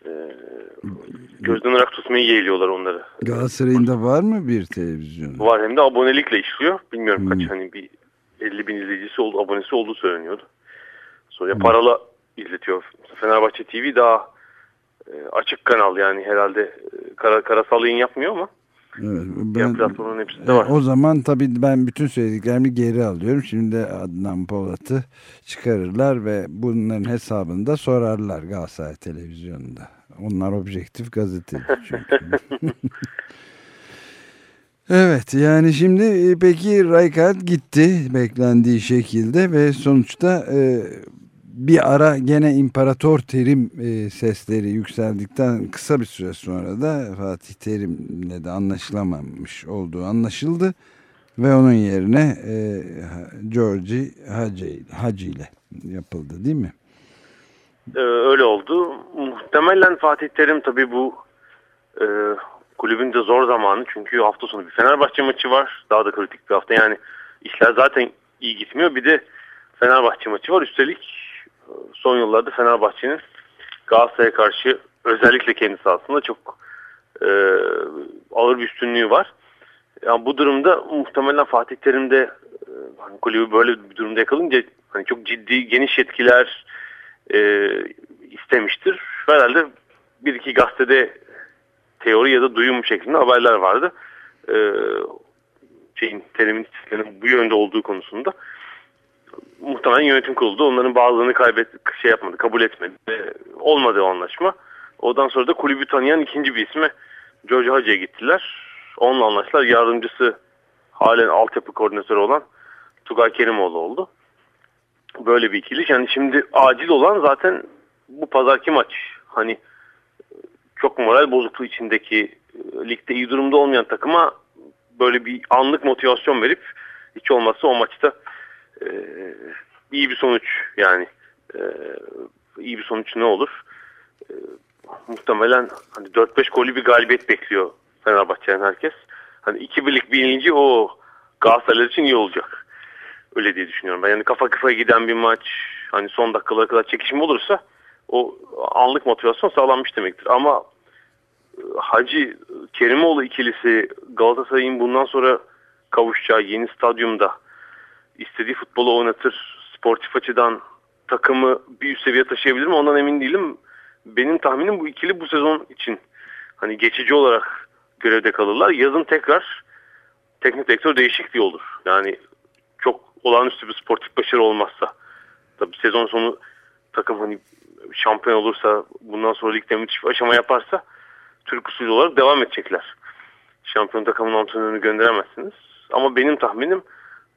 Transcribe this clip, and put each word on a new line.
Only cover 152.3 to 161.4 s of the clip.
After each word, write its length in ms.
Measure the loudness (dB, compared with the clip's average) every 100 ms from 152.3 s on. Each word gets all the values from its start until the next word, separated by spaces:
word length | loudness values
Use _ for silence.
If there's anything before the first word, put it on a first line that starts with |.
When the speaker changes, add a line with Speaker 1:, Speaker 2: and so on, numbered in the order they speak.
| -8 -20 -20 -16
Speaker 1:
Kerimoğlu 520 | -2 0 2 2 0
ikilisi 640 | -2 -4 -6 -2 0 2 0 -8 -16
Galatasaray'ın 640 | 0 2 2 -2 -2 -2 -2
bundan 240 | 0 0
sonra 340 | 0 0 2 0 -4 _ _ _ _
kavuşacağı 520 | 0 0 -2 0 0
yeni 260 | 0 -4 -6
stadyumda 640 | -2 -2 0 -2 0 -2 -2 _ -20 -20 -20 -20 _ _ _
istediği 360 | -16 -10 -8
futbolu 420 | -8 -8 -2 2 2
oynatır, 600 | 0 0 -4 -4 -12 -20 -20 -4
sportif 400 | 0 0 -2 -6
açıdan 440 | -2 0 0 0 -10 -20 _ _ -6
takımı 500 | -2 0 2